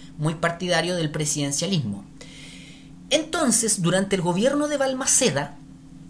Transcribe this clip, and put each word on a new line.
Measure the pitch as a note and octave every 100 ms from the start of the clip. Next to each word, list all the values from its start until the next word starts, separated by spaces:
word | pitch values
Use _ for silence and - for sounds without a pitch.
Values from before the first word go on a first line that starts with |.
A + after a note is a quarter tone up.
| - -
muy | D3+
partidario | D#3+ E3+ E3+ F3+ E3 E3 F3+
del | D#3
presidencialismo. | D3+ D3+ D3+ C#3+ C#3+ E3+ F#3 A2 G2 - - - - - - - - - - -
Entonces, | D4+ D#4 F4 C#4+ - A3+ -
durante | E3+ F#3 G3 F#3+
el |
gobierno | E3+ F3 B3 C#4+ D4
de | C#4+
Balmaceda, | C4+ C4 C4 - A#3+ C3+ D3 - - - - -